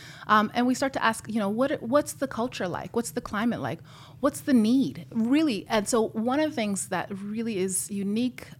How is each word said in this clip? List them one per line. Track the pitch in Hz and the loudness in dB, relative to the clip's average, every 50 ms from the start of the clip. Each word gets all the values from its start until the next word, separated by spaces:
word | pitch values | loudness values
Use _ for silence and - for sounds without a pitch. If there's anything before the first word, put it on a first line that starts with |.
| - - - - - | -18 -18 -18 -8 0
Um, | - 214 214 208 208 - | 4 4 4 4 4 2
and | 233 247 | 2 2
we | 254 254 | 2 2
start | - 277 269 269 | 2 0 -2 -2
to | 277 - | 0 0
ask, | 226 220 - - - | 0 0 0 -4 -6
you | 214 226 | -2 -2
know, | 202 196 | 0 0
what, | 208 226 262 285 302 - - | 0 2 0 0 0 -2 -2
what's | 226 254 285 294 - - | 2 2 2 2 2 -4
the | - 285 | -6 -6
culture | 269 - - 233 254 - - 214 | -4 -2 -2 -4 -4 -4 -4 -4
like? | 180 156 71 67 - - | -4 -4 -4 -6 -4 -4
What's | 233 233 - | -4 -4 -2
the | - 247 | -4 -6
climate | - - 226 202 226 240 202 104 | -6 -4 -2 0 0 0 0 -2
like? | 127 117 147 - - - - - - - - - | -2 -4 -6 -6 -10 -16 -20 -20 -20 -20 -8 -2
What's | - 294 - - | 0 0 0 0
the | - 294 277 | 0 4 4
need, | 233 214 214 247 277 247 - - 170 156 - - | 6 6 6 6 4 4 2 -2 -8 -12 -6 -2
really? | 226 220 233 269 302 320 302 220 185 - - | 0 2 4 4 4 4 4 2 0 -2 0
And | 233 208 202 | 0 0 2
so | - 269 226 220 - | 4 2 2 2 2
one | - 220 220 247 262 302 | 0 -2 0 0 2 2
of | 311 311 | 0 0
the | 302 | 0
things | - 214 208 196 180 - - | -2 -2 -2 -2 -4 -4 -4
that | 190 170 - - | -4 -4 -4 -4
really | 202 190 202 208 214 226 226 233 220 180 | -6 -8 -8 -6 -6 -4 -4 -2 -2 -2
is | 185 196 185 - - - | -2 -2 -2 -4 -4 -4
unique, | 208 196 196 196 208 226 247 254 247 - - - - - | -4 -4 -2 -2 0 0 0 -2 -2 -6 -16 -18 -14 -6